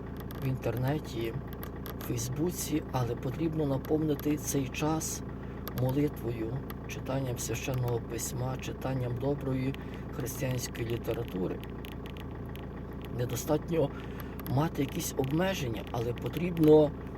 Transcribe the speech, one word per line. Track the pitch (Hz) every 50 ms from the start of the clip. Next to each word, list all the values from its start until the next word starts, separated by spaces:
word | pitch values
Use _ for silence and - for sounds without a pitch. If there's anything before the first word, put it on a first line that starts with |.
| - - - - - - - - 131
в |
інтернеті, | 135 127 123 - 123 113 123 127 131 151 156 143 - - 113 113 113 117 - - - - - - - - - - - - -
в | -
Фейсбуці, | - 127 117 - - 127 143 160 180 170 - - - 151 156 - - -
але | 127 120 117 117
потрібно | 113 - 135 123 147 160 160 156 156 151
наповнити | 139 135 131 - - 156 151 160 151 143 139 - 147 151
цей | 147 - - - 139 135 127
час | - - 151 151 160 156 - - - - - - - - - - - - - - - 127 127
молитвою, | 127 131 147 147 147 143 - - 117 120 113 110 110 127 139 - - - - - -
читанням | - - 113 - 131 135 135 127 117 117
Священного | - - 113 - - 143 127 127 123 123 120 113 - -
Письма, | 117 113 - - - 123 123 131 127 127
читанням | - - - - - 131 131 127 123 123 123 -
доброї | 135 143 143 139 - 135 131 131 127 135 135 - - - - - - - -
християнської | - 123 113 - - 139 127 127 123 - - - - 117
літератури. | 113 117 117 - 120 113 117 117 - - 185 - - - - - - - - - - - - - - - - - - - - - - - - - - - - - - - - - - 120 120
Недостатньо | 123 120 123 120 - - 151 151 147 160 170 160 131 - - - - - - - - - - - - - 123
мати | 135 156 165 - 143 139
якісь | 127 - 165 156 - -
обмеження, | - 135 131 151 160 185 190 190 - 143 120 110 98 - - -
але | 120 113 120 117
потрібно | - - 123 127 147 175 185 170 165 156 151 151 156 151 143 - - - - -